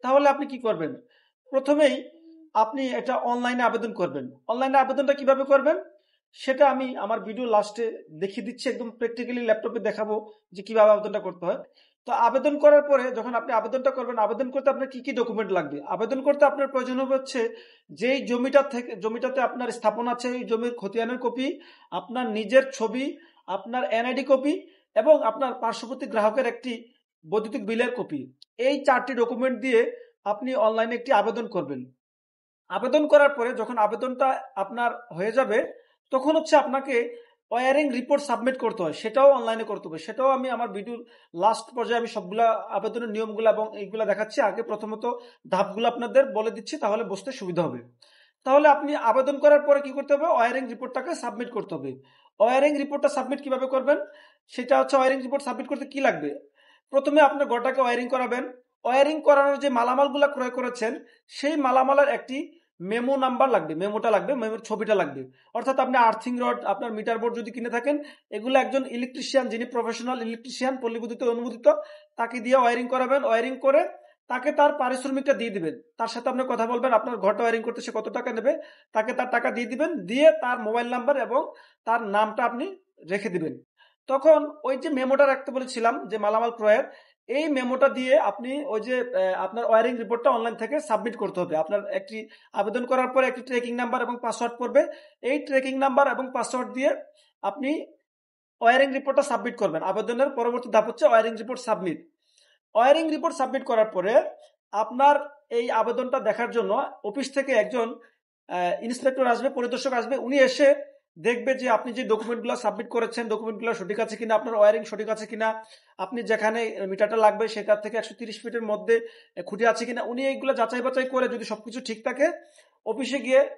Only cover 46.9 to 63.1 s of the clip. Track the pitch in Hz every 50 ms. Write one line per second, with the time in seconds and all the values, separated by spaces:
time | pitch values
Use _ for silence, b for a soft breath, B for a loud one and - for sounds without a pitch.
46.9 | - - 233 190 196 190 - 269 254 - 202 180 175 165 170 147 123 123 117 -
47.9 | _ _ b b b b b b b b _ 262 262 285 302 302 285 285 302 285
48.9 | 294 294 - 233 - 262 262 277 285 277 285 294 294 285 294 294 285 277 277 269
49.9 | 262 285 269 277 285 277 302 339 311 254 233 240 247 262 269 233 226 208 254 254
50.9 | - 269 - 339 330 - - 240 208 208 240 - - 214 196 - - - - 135
51.9 | 131 131 b b b b b b b _ 196 233 254 262 285 302 294 285 277 294
52.9 | 285 285 285 277 - 269 247 226 277 277 - 277 262 254 262 262 269 262 240 262
53.9 | 294 - 587 - B B B B B B B _ - - 247 254 277 262 262 262
54.9 | - 269 262 262 269 269 247 247 269 277 277 254 247 226 220 - 285 247 269 -
55.9 | - 269 269 247 190 156 147 147 143 - - _ b b b b b b b _
56.9 | - 277 269 302 285 302 302 269 302 285 285 233 240 240 240 269 254 262 262 240
57.9 | 240 240 247 247 262 254 254 233 233 247 277 - - - _ _ _ _ _ -
58.9 | 247 269 277 294 311 311 - - 294 277 277 285 277 269 277 285 254 233 233 247
59.9 | 254 262 285 285 254 285 285 285 285 262 254 247 247 262 247 247 240 - 214 226
60.9 | 262 330 b b b b b b - - - 285 320 302 277 262 254 262 262 262
61.9 | 285 277 294 254 233 220 - - 254 277 330 - b b b b b _ 170 185
62.9 | 214 233 240 254